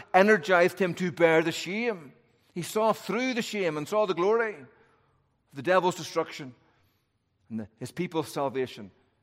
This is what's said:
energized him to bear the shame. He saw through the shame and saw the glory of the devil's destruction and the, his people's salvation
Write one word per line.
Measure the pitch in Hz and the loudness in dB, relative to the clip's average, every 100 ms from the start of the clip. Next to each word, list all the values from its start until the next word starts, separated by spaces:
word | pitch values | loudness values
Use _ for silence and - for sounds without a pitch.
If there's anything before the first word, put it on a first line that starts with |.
| - | 2
energized | 185 202 208 160 180 180 180 | 6 6 4 4 4 4 2
him | 185 | -2
to | 165 185 | -2 -4
bear | 143 170 165 | 4 6 6
the | 165 | 2
shame. | 160 160 202 240 196 135 - _ _ _ | -2 -6 -4 -4 -6 -12 -20 _ _ _
He | - | -10
saw | 156 214 220 | -6 0 2
through | - - 202 262 | 0 -2 -2 -2
the | 240 | -2
shame | - 208 180 151 | -4 -4 -2 -4
and | 147 | -2
saw | 214 208 | 0 0
the | |
glory | 170 185 226 226 | 0 2 2 0
of | 175 127 _ _ _ _ _ _ _ _ | -6 -16 _ _ _ _ _ _ _ _
the | 139 | -6
devil's | 135 190 175 | 0 2 2
destruction | 165 156 165 160 - 135 120 _ _ _ _ _ _ _ _ - | 0 -4 -4 -6 -8 -16 -18 _ _ _ _ _ _ _ _ -12
and | 113 | -10
the, | 104 _ | -10 _
his | 123 | -10
people's | - 175 160 147 | -6 -4 -4 -4
salvation | 160 139 127 127 - 101 _ _ _ | -4 -4 -2 -6 -8 -20 _ _ _